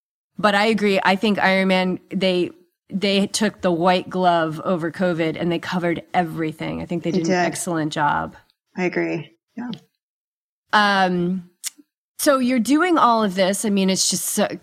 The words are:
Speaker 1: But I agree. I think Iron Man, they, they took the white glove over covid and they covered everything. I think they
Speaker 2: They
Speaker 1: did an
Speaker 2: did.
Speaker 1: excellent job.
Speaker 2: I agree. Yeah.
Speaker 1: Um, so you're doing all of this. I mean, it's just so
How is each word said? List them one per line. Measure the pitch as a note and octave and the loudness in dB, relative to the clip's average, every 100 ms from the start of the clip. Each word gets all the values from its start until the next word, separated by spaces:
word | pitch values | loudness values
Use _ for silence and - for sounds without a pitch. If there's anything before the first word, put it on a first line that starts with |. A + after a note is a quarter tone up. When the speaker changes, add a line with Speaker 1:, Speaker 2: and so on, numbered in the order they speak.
| _ _ _ - | _ _ _ -2
Speaker 1:
But | G#3 | 0
I | G3+ | 2
agree. | A3+ G#3 G#3 F#3+ | 2 2 2 2
I | - | 2
think | F#3+ A3 G3 | 2 2 2
Iron | F#3+ F#3+ F#3+ | 2 2 4
Man, | F#3 F#3 F3+ - | 2 2 -2 -6
they, | F#3+ F#3+ F3+ F3 - _ _ _ | -2 0 0 -2 -6 _ _ _
they | G3 G3+ G3 G3+ | -4 0 2 0
took | - G#3+ - | 0 -2 0
the | F#3 | 0
white | E3 F3 F3+ - | 2 2 2 0
glove | F#3 F3+ E3+ D#3+ D#3 | 0 2 2 0 -4
over | - F3+ E3 | -4 -2 -4
covid | E3+ F#3 E3 D#3+ D3+ | -2 -2 0 -2 -2
and | E3+ | -2
they | E3+ | -2
covered | - F3+ E3+ D#3 - | -4 -2 -2 -4 -4
everything. | F#3 E3 D#3+ D#3 D#3 D#3+ E3 | -2 -2 -4 -6 -6 -8 -8
I | E3 | -6
think | F3 | -6
they | E3+ | -2
Speaker 2:
They | F3 | -2
Speaker 1:
did | E3 | 0
an | |
Speaker 2:
did. | F3+ E3+ | 0 -2
Speaker 1:
excellent | D3+ F#3 D#3+ D3+ | -4 -6 -4 -4
job. | D#3+ D3 D#3+ - - _ _ _ - | -2 -2 -2 -6 -12 _ _ _ -6
Speaker 2:
I | |
agree. | F3+ F3 E3+ E3 D#3 _ _ - | -4 -2 -4 -6 -10 _ _ -14
Yeah. | B3 - - _ _ _ _ _ _ _ _ | -12 -12 -18 _ _ _ _ _ _ _ _
Speaker 1:
Um, | G#3+ G#3 G3 F#3 F3+ F3 F#3 F3 _ - - _ _ _ - | 2 2 2 2 0 -2 -4 -8 _ -14 -14 _ _ _ -4
so | D4+ C4 | 0 2
you're | B3 C4 | 2 0
doing | A3 D4+ F4+ D#4+ | 2 2 4 4
all | A#3+ A3+ | 4 4
of | G#3+ | 2
this. | F3+ F#3 G3 | 2 0 0
I | G#3+ | 0
mean, | G3 F#3+ | 2 2
it's | F#3 - | 2 0
just | F3+ | -2
so | - - G3 F3 | -4 -2 -2 -2